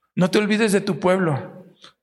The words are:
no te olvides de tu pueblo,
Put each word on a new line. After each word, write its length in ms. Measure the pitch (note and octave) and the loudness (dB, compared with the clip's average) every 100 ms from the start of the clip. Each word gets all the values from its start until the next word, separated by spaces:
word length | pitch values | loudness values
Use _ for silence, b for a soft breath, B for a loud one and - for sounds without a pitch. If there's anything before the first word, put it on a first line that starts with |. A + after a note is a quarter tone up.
| _ - | _ -2
no 140 | F3+ | 2
te 80 | G#3+ | 2
olvides 340 | G#3 G#3+ A3+ | 0 0 2
de 100 | G3 | 0
tu 180 | G3+ C#3+ | 0 -2
pueblo, 680 | F3+ F#3+ E3+ C3+ - - - B B B | 0 0 0 -2 -6 -16 -20 B B B